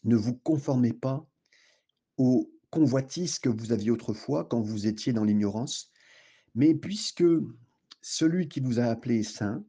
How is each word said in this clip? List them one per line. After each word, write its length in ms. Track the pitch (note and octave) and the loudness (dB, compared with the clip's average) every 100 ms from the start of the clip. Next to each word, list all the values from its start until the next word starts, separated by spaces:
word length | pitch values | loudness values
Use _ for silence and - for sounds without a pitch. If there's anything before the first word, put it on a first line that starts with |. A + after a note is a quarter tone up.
ne 100 | A2+ | 2
vous 220 | A#2 G#2+ B2 | 2 2 -4
conformez 560 | - D3+ C#3+ B2+ A#2+ | -2 -2 0 2 2
pas 360 | A#2 C3+ C3+ - _ _ _ _ _ _ _ _ - | 0 -6 -6 -10 _ _ _ _ _ _ _ _ 0
aux 360 | B2+ B2 G#2+ - _ | 4 4 0 -12 _
convoitises 680 | E3 D3 C3+ C3 - F3 - | 2 2 2 -2 -6 -6 -2
que 80 | C#3 | -2
vous 240 | A2 A2+ | -2 -2
aviez 180 | A2+ G#2 | -2 0
autrefois 540 | A2 - G#2+ - D3 | -2 -2 -8 -4 -4
quand 160 | E3 A#2 | -2 -2
vous 260 | G#2+ G#2+ G#2+ | -2 -2 -2
étiez 260 | G#2+ - | -2 -2
dans 120 | A#2 | 0
l'ignorance, 680 | G#2+ G#2 G#2 G2+ - - - _ _ - _ _ _ | 2 2 2 -2 -6 -8 -12 _ _ -20 _ _ _
mais 200 | A2+ D3+ | 2 4
puisque 500 | D3+ E3+ G#3 - - F3 E3 - - _ _ _ - | 4 -2 -6 -8 0 2 4 0 -10 _ _ _ -20
celui 480 | - - D#3+ F3 D#3+ | -12 0 0 2 -2
qui 120 | - | -4
vous 180 | C3 A#2 | -2 0
a 60 | |
appelé 360 | A#2+ A2+ B2+ A#2 | 0 -2 -2 -2
est 20 | |
saint 400 | G#2+ - G2 C3 | -2 -4 -4 -6